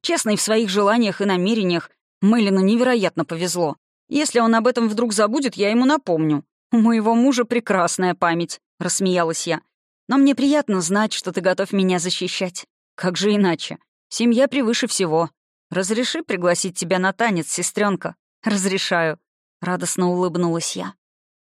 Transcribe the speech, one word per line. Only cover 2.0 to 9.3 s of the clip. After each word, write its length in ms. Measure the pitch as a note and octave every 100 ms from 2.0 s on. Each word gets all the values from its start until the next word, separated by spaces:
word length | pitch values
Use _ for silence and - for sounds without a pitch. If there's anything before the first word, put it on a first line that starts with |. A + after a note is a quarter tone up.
| _ _
Мэлину 380 | G3 A#3+ G3+ F#3+
невероятно 640 | F#3+ A3+ B3+ A#3+ F#3 -
повезло. 520 | D#3 E3 F3 F3 D#3+ - _ _ -
Если 300 | C#4+ D4+ A#3+
он 160 | A3+
об 120 | A3+ A#3
этом 220 | B3 A3+
вдруг 240 | G#3+ A#3+
забудет, 440 | G3+ G#3 C#4+ C#4 -
я 140 | G3+
ему 140 | A#3
напомню. 600 | B3+ D4+ - D#3+ D#3 D3 - _ _
У 60 | A#3
моего 360 | A3+ A3+ G#3+
мужа 300 | A#3 C4 A#3+
прекрасная 680 | A3+ A#3+ A3+ F#3+ E3+ - F#3
память", 460 | F3+ E3+ E3+ E3 - _ -
рассмеялась 680 | F#3+ - F#3+ F3+ E3